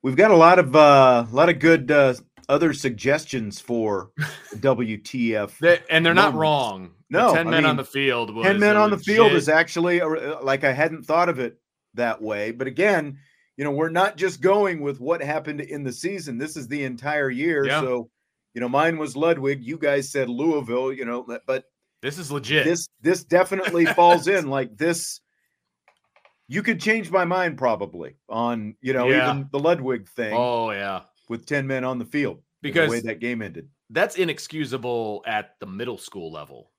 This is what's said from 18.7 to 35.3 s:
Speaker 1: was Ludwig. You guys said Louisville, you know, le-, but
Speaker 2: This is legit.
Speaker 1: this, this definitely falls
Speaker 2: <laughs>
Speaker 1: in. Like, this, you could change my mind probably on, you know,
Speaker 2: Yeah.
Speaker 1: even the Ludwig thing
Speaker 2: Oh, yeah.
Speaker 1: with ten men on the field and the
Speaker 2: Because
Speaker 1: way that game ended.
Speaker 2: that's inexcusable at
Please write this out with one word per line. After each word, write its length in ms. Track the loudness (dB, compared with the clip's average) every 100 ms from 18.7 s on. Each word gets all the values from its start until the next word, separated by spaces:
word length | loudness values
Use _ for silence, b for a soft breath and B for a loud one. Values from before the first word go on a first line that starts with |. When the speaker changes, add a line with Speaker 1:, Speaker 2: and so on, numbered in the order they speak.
| 2 2 0
Speaker 1:
was 180 | -6
Ludwig. 460 | -2 0 0 -2 -4
You 140 | -8 -2
guys 320 | 0 0 -2
said 200 | -4 -4
Louisville, 640 | -2 0 0 -2 -4 -4
you 140 | -6
know, 180 | -8 -8 -10
le-, 140 | -12
but 200 | -6 -6 _ _ _ _
Speaker 2:
This 160 | -10 -10
is 140 | -8
legit. 340 | -8 0 2
Speaker 1:
this, 220 | 2 -2 -6 _
this 220 | -2 -2
definitely 640 | 2 2 2 -2 -2 0
falls 420 | 2 6 6 6 4
Speaker 2:
<laughs> 20 |
Speaker 1:
in. 200 | 0 0
Like, 260 | -4 -4 -2
this, 420 | -2 -2 -6 -14 _ _ _ _ _ _ _ _ _ _ _ _ _
you 160 | -4
could 160 | -2 -2
change 300 | 0 -2 0
my 140 | 0
mind 320 | 0 0 -2 0
probably 580 | -2 0 -6 -10 -16 _ _
on, 460 | -4 -2 -4 -8 -10
you 120 | -4
know, 140 | -2 2
Speaker 2:
Yeah. 200 | 2 0
Speaker 1:
even 180 | -4 -6
the 80 | -2
Ludwig 480 | 0 0 -2 -6 -8
thing 240 | -8 -4
Speaker 2:
Oh, 360 | -2 -2 -2 -4
yeah. 300 | -6 -8 -8 -12 _ _
Speaker 1:
with 160 | -12
ten 200 | -6 -4 -4
men 160 | -4
on 140 | -4 -6
the 60 |
field 300 | -6 -4 -4 -8
and 60 |
the 260 | _ _ -4
Speaker 2:
Because 200 | 0 0
Speaker 1:
way 100 | -2
that 180 | -6 -8
game 220 | -6 -6
ended. 280 | -10 -12 -20 _ _
Speaker 2:
that's 260 | -2 -2 -2
inexcusable 1040 | -4 -6 -12 -10 -8 -6 -6 -6 -6 -8
at 340 | -6